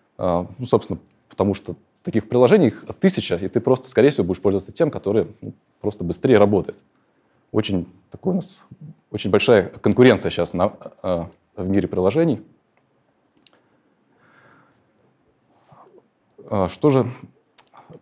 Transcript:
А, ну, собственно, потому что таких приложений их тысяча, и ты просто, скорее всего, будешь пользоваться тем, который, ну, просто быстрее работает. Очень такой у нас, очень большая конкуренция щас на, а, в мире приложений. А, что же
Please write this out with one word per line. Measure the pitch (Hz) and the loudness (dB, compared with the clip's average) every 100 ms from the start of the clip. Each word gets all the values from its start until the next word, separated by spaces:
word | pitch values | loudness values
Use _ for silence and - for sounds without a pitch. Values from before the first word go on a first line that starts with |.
| _ - | _ -8
А, | 90 87 90 - | -4 -4 -6 -12
ну, | 123 | 0
собственно, | 113 - - _ _ _ | 0 0 -12 _ _ _
потому | - 101 | -2 -2
что | 95 - 85 _ _ | -2 -8 -18 _ _
таких | - 110 - | -4 -4 -2
приложений | 123 123 208 131 | 2 4 6 4
их | - - - | -2 -16 0
тысяча, | 190 180 - 85 | 0 0 -4 -4
и | 95 | -2
ты | 117 | -2
просто, | 127 127 - | 0 -2 0
скорее | - 135 | 2 2
всего, | 143 90 | 2 -2
будешь | 92 | -2
пользоваться | - 98 - | 0 -2 -6
тем, | - 156 | -4 -4
который, | 120 98 107 - - | -2 -2 -2 -2 -10
ну, | 117 - _ _ | -18 -18 _ _
просто | 104 - | -8 -6
быстрее | 87 85 131 110 | -8 -4 2 6
работает. | 101 101 - - _ _ _ _ _ _ _ | 6 2 -2 -14 _ _ _ _ _ _ _
Очень | 107 110 95 87 _ _ | -6 -2 -4 -6 _ _
такой | - - | -10 -6
у | 180 | -6
нас, | - - _ - 151 - _ | -8 -18 _ -20 -20 -20 _
очень | 107 - | -8 0
большая | 208 - 110 90 | 0 4 4 2
конкуренция | - 110 104 123 98 87 | -2 -2 6 6 6 0
щас | - 85 | -4 -4
на, | 90 98 - - - | -2 -4 -4 -20 -12
а, | 92 87 85 _ _ - | -6 -6 -6 _ _ -10
в | 92 | -2
мире | 98 - | -2 -2
приложений. | - 92 135 165 113 - _ _ _ _ _ _ _ _ _ _ _ _ _ _ _ _ _ _ _ _ _ _ _ _ _ _ _ _ _ _ _ _ _ _ - _ _ _ - | 0 0 0 -2 -2 -8 _ _ _ _ _ _ _ _ _ _ _ _ _ _ _ _ _ _ _ _ _ _ _ _ _ _ _ _ _ _ _ _ _ _ -20 _ _ _ -20
А, | - 104 90 | -8 -4 -4
что | - 151 | 0 2
же | 135 117 120 - _ _ - _ - _ - | 2 0 -8 -20 _ _ -20 _ -20 _ -10